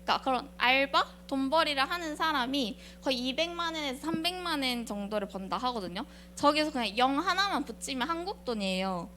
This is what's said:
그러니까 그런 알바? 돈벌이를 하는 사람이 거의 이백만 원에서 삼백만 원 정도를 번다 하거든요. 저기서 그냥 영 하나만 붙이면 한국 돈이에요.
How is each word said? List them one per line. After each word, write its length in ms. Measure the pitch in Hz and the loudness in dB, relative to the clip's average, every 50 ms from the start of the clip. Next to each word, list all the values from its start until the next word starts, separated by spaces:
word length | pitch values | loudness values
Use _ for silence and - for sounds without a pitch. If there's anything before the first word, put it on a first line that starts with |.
| - | 2
그러니까 200 | - - - - | 2 2 2 4
그런 260 | 269 262 247 - - - - | 2 0 0 0 -4 -4 2
알바? 480 | - 240 262 269 277 269 277 339 554 - - - - - | 4 6 6 6 4 4 4 2 2 2 -4 -18 -8 -4
돈벌이를 600 | 285 269 269 269 285 320 320 302 294 269 262 285 | -2 0 0 4 4 4 4 4 4 0 0 0
하는 280 | 349 349 349 311 302 | 0 -4 -4 -4 -2
사람이 640 | 302 339 320 302 285 240 240 269 285 262 202 269 - - - - - - | 0 0 2 2 2 0 0 0 0 0 -2 -4 -8 -14 -18 -18 -6 -2
거의 240 | 285 269 240 247 262 | 0 0 0 0 -2
이백만 480 | 262 277 320 339 349 339 339 330 320 | 0 0 -2 -2 -2 -4 -4 -2 -2
원에서 260 | 320 302 285 247 277 | -2 -4 -4 -4 -4
삼백만 600 | 285 311 330 320 320 349 359 359 359 349 320 294 269 | -4 -2 -2 0 0 -2 -2 -2 -4 -2 -2 0 0
원 220 | 254 247 240 233 - | 0 -2 -2 -4 -6
정도를 400 | 214 202 202 196 214 214 196 185 | -6 -6 -4 -2 -2 -2 -2 -4
번다 300 | 180 190 196 185 180 185 | -6 -8 -6 -4 -4 -2
하거든요. 460 | 254 247 247 233 190 175 175 190 - - - - - - - | -2 -2 -2 -2 -6 -4 -6 -6 -8 -8 -12 -20 -20 -16 -8
저기서 380 | - - 285 294 302 302 302 | 4 4 4 6 6 2 2
그냥 260 | 302 262 233 208 190 220 | 0 -2 -2 -2 2 4
영 220 | 247 262 277 277 | 4 4 4 2
하나만 460 | 339 381 349 370 392 403 359 262 285 | 2 2 2 2 2 2 2 0 -2
붙이면 440 | - - - - - 277 262 240 311 | -4 -8 -10 -6 -6 -2 -2 0 0
한국 360 | 339 330 349 370 440 - - | -2 -2 -2 -6 -6 -6 -4
돈이에요. 600 | - 240 214 202 190 190 185 190 190 190 175 170 190 - | -4 -2 0 0 0 0 0 0 0 -2 -2 -6 -8 -10